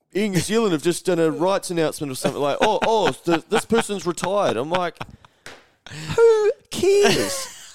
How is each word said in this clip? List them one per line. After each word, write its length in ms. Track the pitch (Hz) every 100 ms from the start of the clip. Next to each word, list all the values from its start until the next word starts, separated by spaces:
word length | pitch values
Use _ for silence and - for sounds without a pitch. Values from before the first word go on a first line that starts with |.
| _
Air 140 | 180 214
New 100 | 185
Zealand 340 | 156 220 220
have 100 | 156
just 220 | 165 170
done 140 | - 175
a 120 | 165
rights 400 | 143 180 190 -
announcement 400 | 170 156 - 147
or 40 |
something. 260 | 127 - 110
Like, 180 | 143 -
Oh, 180 | 214 214 190
oh, 260 | 226 180
th-, 320 | 123 - 165 -
this 160 | 190
person's 420 | - 220 - 202 170
retired. 500 | 170 175 202 180 107
I'm 140 | 143
like, 260 | 180 175 - - - - _ - - _ _ - 151 156 -
Who 360 | 466 440 415 - -
cares? 760 | - 359 403 403 339 - - - - -